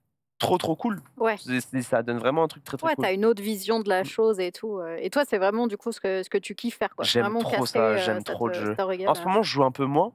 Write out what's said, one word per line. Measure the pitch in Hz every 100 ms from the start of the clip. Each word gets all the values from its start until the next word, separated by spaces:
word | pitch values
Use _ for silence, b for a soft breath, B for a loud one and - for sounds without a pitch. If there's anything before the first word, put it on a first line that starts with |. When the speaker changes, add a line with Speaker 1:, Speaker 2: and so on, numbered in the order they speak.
| _ _ _ -
Speaker 1:
trop, | - 180
trop | 175 160
cool. | 233 190 - -
Speaker 2:
Ouais. | 226 208
Speaker 1:
C'est, | 123 127
c'est, | - 131
ça | 117 120
donne | 120 120
vraiment | 120 156
un | 160
truc | 147
très, | - 135
très | 320
Speaker 2:
Ouais, | 139
Speaker 1:
cool. | 202
Speaker 2:
t'as |
une | 196 220
autre | 202
vision | 208 202 196 226
de | 202
la | 185
Speaker 1:
Mm. | 190
Speaker 2:
chose | - 220 196
et | 180
tout, | - 220 196
euh, | 165 165
et | -
toi, | 254 240
c'est | 208
vraiment, | 190 220 240
du | 208
coup, | 233
ce | -
que, | 190 185
ce | 185
que | 196
tu | 196 196
kiffes | 240 -
faire, | 202 -
quoi. | -
Speaker 1:
J'aime | 120 202
Speaker 2:
Vraiment | 233
Speaker 1:
trop | 226
Speaker 2:
casser, | 226 247
Speaker 1:
ça, | -
Speaker 2:
euh, | - 107
Speaker 1:
j'aime | 185 107
Speaker 2:
cette, | -
Speaker 1:
trop | - -
le | -
Speaker 2:
euh, | 104
Speaker 1:
jeu. |
Speaker 2:
story | - 190 185
game, | 190
Speaker 1:
En |
ce | 165
Speaker 2:
euh. | 180
Speaker 1:
moment, | 202
je | 175
joue | 139 131
un |
peu | 127 139
moins, | 147 208